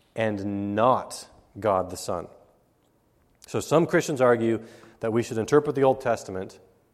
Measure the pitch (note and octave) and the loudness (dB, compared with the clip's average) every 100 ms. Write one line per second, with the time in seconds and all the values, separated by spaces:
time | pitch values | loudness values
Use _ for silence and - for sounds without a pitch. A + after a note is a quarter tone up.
0 | _ - A2 G2+ G2+ G2+ G2+ G#2 A#2+ A2+ | _ -4 -4 -4 -6 -4 -4 2 4 2
1 | - - - _ _ G#2 G#2 F#2+ F2 F2+ | -2 -14 -18 _ _ -6 0 0 0 -6
2 | - F2+ - - _ _ _ _ _ _ | -6 -6 -8 -16 _ _ _ _ _ _
3 | _ _ _ _ - A#2 - D3 E3+ F3 | _ _ _ _ -10 -8 0 2 4 0
4 | - C#3+ B2+ A#2+ A2+ A2+ - - - _ | 0 2 4 4 2 -2 -6 -20 -20 _
5 | A2+ A2+ A2+ A2+ G#2+ D3+ D3+ C#3 C3+ C3 | -4 -2 -2 -4 2 2 2 2 2 2
6 | B2 A2 - F#2 G2 - _ _ _ | 0 -4 -4 -10 -10 -14 _ _ _